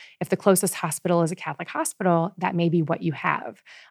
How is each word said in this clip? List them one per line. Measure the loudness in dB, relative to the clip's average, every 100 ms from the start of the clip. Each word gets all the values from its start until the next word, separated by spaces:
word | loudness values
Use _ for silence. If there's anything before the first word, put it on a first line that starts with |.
| -18 -10
If | -2
the | 0
closest | 4 4 2
hospital | -2 -6 -4 0 2
is | 2
a | -2
Catholic | -10 -10 -8
hospital, | -6 -6 0 2 4 2 -2
that | -2 0
may | 2
be | 2
what | 0 -2
you | -4
have. | -2 -2 -2 -4 -16 -20 -20 -6